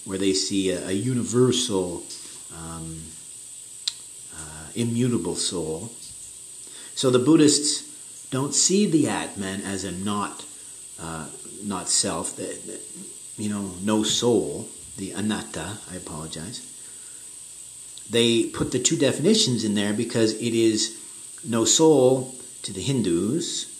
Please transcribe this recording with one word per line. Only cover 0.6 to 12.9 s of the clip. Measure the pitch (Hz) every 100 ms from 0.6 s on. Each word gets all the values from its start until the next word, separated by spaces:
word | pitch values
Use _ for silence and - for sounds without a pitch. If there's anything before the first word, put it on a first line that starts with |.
| 92
a, | 87 85
a |
universal, | 98 120 123 101 120 127 - - 95 87 80 - - - - -
um, | 82 80 82 113 160 78 160 - - - - - - - - - - - -
uh, | 76 78 78
immutable | - 117 117 127 117 85 82
soul. | - 92 78 80 113 - - - - - - - - - -
So | - 135
the | 123
Buddhists | 127 156 147 - - - - - - - -
don't | 127 143
see | - - 196
the | 208 156 123
Atman | 92 82 101 95 98
as | 92 98
a | 95
not, | 90 101 104 87 - - - - - - -
uh, | 82 80 73 - - 95
not | 101 95 87
self, | - - 82 95
the, | -
the, | - - - - -